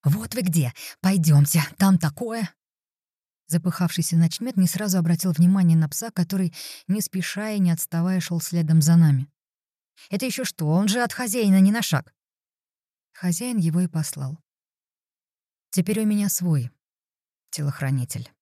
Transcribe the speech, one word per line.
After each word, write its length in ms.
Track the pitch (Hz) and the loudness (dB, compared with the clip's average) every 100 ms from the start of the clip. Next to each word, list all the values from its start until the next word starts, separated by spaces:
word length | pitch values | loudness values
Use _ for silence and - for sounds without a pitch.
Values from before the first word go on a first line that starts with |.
«Вот 300 | 143 190 220 | 0 -2 -4
вы 80 | 233 | -4
где! 320 | 185 160 127 - - - | -2 0 -2 -6 -20 -4
Пойдёмте, 640 | 185 196 160 147 143 165 143 - | 0 2 4 4 4 2 -2 0
там 200 | 196 180 | 2 4
такое!» 520 | 156 - 240 226 196 _ _ _ _ _ _ _ _ _ _ | 0 -4 -8 -6 -8 _ _ _ _ _ _ _ _ _ _
Запыхавшийся 720 | 165 180 - 175 - 156 165 | -2 -2 -2 -4 -2 0 2
начмет 400 | 165 - 240 214 | 2 -2 -4 0
не 100 | 180 | 0
сразу 300 | 180 208 185 | 0 0 0
обратил 340 | 165 170 185 | 2 0 0
внимание 460 | 160 175 196 175 160 | 2 4 4 4 4
на 100 | 156 | 2
пса, 220 | - 226 | -4 -8
который, 440 | - 170 190 180 - - - - | -4 -2 -2 -4 -6 -18 -18 -6
не 140 | 208 | -4
спеша 500 | - 190 170 196 214 | -4 -6 -6 -6 -6
и 80 | 208 | 0
не 120 | 180 | 0
отставая, 480 | 165 - 165 175 185 | 0 -4 -2 0 -2
шёл 220 | 165 170 | -2 -6
следом 400 | - 170 160 160 | -4 -4 2 4
за 140 | 151 170 | 6 6
нами. 320 | 160 135 139 _ _ _ _ _ _ _ - | 6 2 -2 _ _ _ _ _ _ _ -10
«Это 160 | 196 254 | -6 -6
ещё 180 | - 254 | -6 -8
что? 220 | - 151 | -4 0
Он 200 | 170 208 | 2 2
же 160 | 233 | 0
от 100 | 240 | -4
хозяина 460 | - 247 240 208 190 | -4 -4 0 4 6
не 120 | 190 | 6
на 100 | 226 | 4
шаг!» 320 | - 139 - _ _ _ _ _ _ _ _ _ _ | 0 -2 -4 _ _ _ _ _ _ _ _ _ _
Хозяин 440 | - 180 170 240 226 | -8 -4 -4 -4 -2
его 240 | 165 165 | 0 0
и 60 | 180 | -2
послал. 520 | 160 147 143 131 160 _ _ _ _ _ _ _ _ _ _ _ _ _ | -4 -6 -8 -10 -10 _ _ _ _ _ _ _ _ _ _ _ _ _
«Теперь 320 | - 175 220 | -4 -2 -2
у 40 | 214 | 0
меня 240 | 208 202 | 0 -2
свой 420 | - 175 151 120 _ _ _ _ _ _ _ _ | -2 0 -2 -2 _ _ _ _ _ _ _ _
телохранитель». 800 | - 143 - 139 135 123 - 120 _ | -6 -6 -4 -4 -2 -4 -10 -12 _